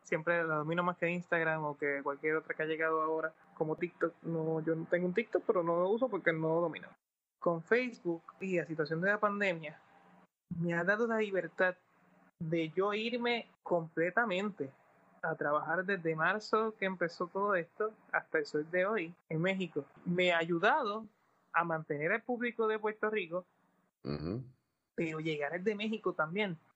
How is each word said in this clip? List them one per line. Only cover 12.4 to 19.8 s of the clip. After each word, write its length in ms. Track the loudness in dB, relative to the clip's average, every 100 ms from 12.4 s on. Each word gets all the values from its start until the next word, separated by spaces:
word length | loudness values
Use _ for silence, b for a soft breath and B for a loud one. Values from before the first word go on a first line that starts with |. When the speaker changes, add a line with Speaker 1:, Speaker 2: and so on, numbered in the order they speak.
| -2 0 0
Speaker 1:
yo 240 | 0 0
irme 540 | 0 -2 -2 0 -2 -4 _
completamente 1080 | -2 -2 0 -2 0 2 2 0 -2 -4 -10 -12 _ _ _ -6
a 140 | -4 0
trabajar 500 | 2 2 2 0 0
desde 300 | 0 0 2
marzo 580 | 2 0 0 0 0 -2
que 60 | -2
empezó 420 | 0 -2 -2 -4
todo 280 | -2 2 0
esto 360 | -2 -4 -4 -6 -4
hasta 260 | -4 0 -2
el 60 | 0
sol 200 | -2 0
de 140 | 0 2
hoy 280 | 0 -4 -10 -6
en 140 | 0
México. 440 | 0 0 -2 -6